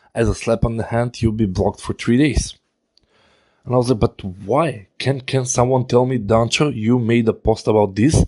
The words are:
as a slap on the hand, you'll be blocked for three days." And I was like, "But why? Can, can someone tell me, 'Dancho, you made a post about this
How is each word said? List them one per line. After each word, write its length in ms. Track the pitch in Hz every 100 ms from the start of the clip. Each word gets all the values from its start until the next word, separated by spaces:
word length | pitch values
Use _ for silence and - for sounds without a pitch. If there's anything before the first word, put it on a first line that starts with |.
| _
as 140 | - 110
a 80 | 95
slap 300 | - 113 120
on 120 | 113
the 80 | 104
hand, 360 | 117 120 -
you'll 100 | 113
be 140 | 110 104
blocked 360 | 90 98 -
for 120 | -
three 240 | - - 120
days." 380 | 151 - - - _ _ _ _ _ _ _ _ _ _ -
And 80 |
I 40 | 123
was 120 | 120
like, 100 | 117
"But 240 | 117 -
why? 640 | 98 92 95 131 165 107 95 -
Can, 240 | 127 139
can 240 | 127 135 127
someone 400 | - 123 131 127
tell 200 | 120 127
me, 140 | 127
'Dancho, 540 | 101 110 117 - 151 113
you 240 | 107 123
made 280 | 110 120 110
a 40 |
post 340 | - 110 110 -
about 280 | 107 101 95
this 300 | 127 -